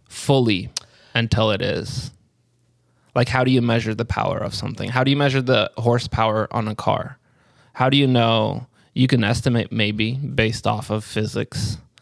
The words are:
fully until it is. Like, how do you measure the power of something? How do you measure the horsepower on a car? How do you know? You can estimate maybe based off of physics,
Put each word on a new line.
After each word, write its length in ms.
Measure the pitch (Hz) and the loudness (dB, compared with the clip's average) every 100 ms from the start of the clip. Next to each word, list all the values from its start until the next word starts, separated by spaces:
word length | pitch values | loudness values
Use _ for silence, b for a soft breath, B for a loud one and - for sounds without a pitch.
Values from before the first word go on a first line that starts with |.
| _ | _
fully 640 | - - 135 117 95 - - B B B | -10 2 4 4 0 -4 -12 B B B
until 360 | 117 117 - 110 | -4 0 2 2
it 100 | 101 | 0
is. 520 | 95 - - - - - _ _ _ _ _ _ _ _ _ | -2 -4 -6 -10 -12 -16 _ _ _ _ _ _ _ _ _
Like, 140 | 123 120 | -2 0
how 160 | 131 | 2
do 60 | 127 | 2
you 100 | 127 | 4
measure 320 | 120 117 110 | 4 0 0
the 100 | 107 | -4
power 340 | 113 107 95 - | -4 -2 -2 -4
of 160 | - | -6
something? 340 | - - - - | -6 -8 -8 -2
How 140 | 123 | 0
do 60 | 131 | 2
you 60 | 143 | 2
measure 260 | 143 135 | 2 2
the 280 | 127 123 98 - | 2 2 2 0
horsepower 720 | 117 120 - - 113 107 104 | 0 0 -2 -2 0 0 -2
on 180 | 113 107 | -4 -4
a 60 | |
car? 440 | 107 - 104 - - b b b b b | -4 -2 -2 -4 -14 b b b b b
How 160 | - 131 | 0 2
do 60 | 139 | 4
you 80 | 139 | 4
know? 600 | 123 117 113 107 104 123 b b | 4 4 2 0 -4 -10 b b
You 120 | - 127 | 0 2
can 140 | 127 | 4
estimate 460 | 104 120 135 117 - | 2 0 0 0 0
maybe 420 | 113 104 107 110 | 0 0 0 -2
based 520 | 131 139 - 110 107 110 | -2 -4 0 0 0 -2
off 240 | 107 - | -4 -4
of 140 | 107 | -6
physics, 720 | - 110 110 110 - - 104 - - b | -4 -4 -4 -4 -6 -4 -6 -6 -12 b